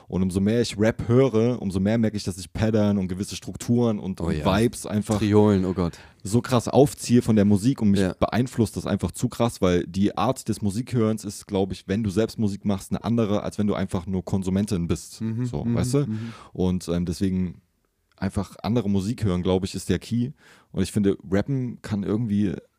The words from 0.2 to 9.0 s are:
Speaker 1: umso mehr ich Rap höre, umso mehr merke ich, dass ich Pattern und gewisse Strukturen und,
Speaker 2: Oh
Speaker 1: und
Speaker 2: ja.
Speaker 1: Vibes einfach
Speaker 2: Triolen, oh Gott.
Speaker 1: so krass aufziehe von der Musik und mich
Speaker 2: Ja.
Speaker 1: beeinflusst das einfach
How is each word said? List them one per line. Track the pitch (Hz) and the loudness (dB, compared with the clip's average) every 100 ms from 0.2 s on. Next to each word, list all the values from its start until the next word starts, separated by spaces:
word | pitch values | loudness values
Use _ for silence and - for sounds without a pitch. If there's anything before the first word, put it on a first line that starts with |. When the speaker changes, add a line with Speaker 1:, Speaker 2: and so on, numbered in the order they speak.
Speaker 1:
umso | 95 92 | 0 2
mehr | 101 117 | 2 2
ich | 113 98 | 0 2
Rap | 107 - - | 0 0 2
höre, | 120 135 110 117 123 | 4 4 4 2 0
umso | 98 92 | -2 0
mehr | 98 117 | 2 2
merke | 110 104 | 0 -2
ich, | |
dass | 101 92 | -6 -8
ich | 90 | -8
Pattern | - 110 110 104 101 | -2 2 4 2 2
und | 92 | -2
gewisse | 90 101 92 | -4 -6 -8
Strukturen | - 92 - 120 117 107 | -10 -8 0 2 2 0
und, | 92 92 | -4 -4
Speaker 2:
Oh | 85 | -2
Speaker 1:
und | 78 | 0
Speaker 2:
ja. | 92 | 2
Speaker 1:
Vibes | 98 120 - - | 2 2 -2 -4
einfach | 104 101 104 | -2 0 0
Speaker 2:
Triolen, | 107 104 107 98 92 | 4 6 6 6 2
oh | |
Gott. | 92 87 - - _ | 0 -2 -4 -20 _
Speaker 1:
so | 98 117 | 0 0
krass | - 123 - | 2 0 4
aufziehe | - 143 - - 120 | 4 4 2 2 2
von | 120 110 | 4 4
der | 101 | 6
Musik | 104 113 139 | 4 2 2
und | 107 | 2
mich | 98 | 4
Speaker 2:
Ja. | 92 - | 2 0
Speaker 1:
beeinflusst | - 101 131 - 104 92 | -2 0 -2 0 -2 -2
das | - | -4
einfach | 101 | -2